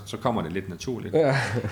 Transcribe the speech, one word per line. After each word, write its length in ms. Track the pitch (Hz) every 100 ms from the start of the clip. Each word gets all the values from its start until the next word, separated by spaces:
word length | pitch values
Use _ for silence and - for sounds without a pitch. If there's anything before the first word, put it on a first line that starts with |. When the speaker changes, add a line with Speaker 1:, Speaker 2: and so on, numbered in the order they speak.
| 101
Speaker 1:
så 120 | 110
kommer 240 | 127 110
det 100 | 80
lidt 160 | 95 95
naturligt. 440 | 85 - 113 87
Speaker 2:
Ja. 220 | 156 143 135 107 113 107